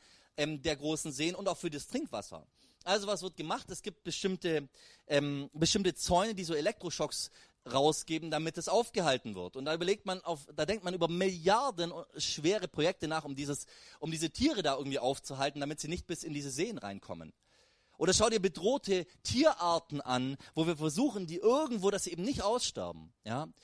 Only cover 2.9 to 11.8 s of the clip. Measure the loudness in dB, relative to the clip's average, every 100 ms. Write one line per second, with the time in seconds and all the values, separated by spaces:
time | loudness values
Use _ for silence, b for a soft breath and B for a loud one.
2.9 | 0 0 -4 -4 -8 -4 -4 -6 -10 -10
3.9 | -10 -8 -2 -2 0 0 0 -2 B B
4.9 | B 2 2 2 -2 -6 2 4 4 2
5.9 | 0 2 4 4 -2 -2 0 0 -2 -8
6.9 | -4 -2 -2 -8 b b _ 0 4 4
7.9 | 4 0 -2 0 -2 -2 -2 2 2 2
8.9 | 2 4 2 0 -6 -6 -6 -2 0 0
9.9 | 0 -2 -6 -4 -6 -6 -4 -2 0 -2
10.9 | 0 0 2 0 2 4 4 2 -2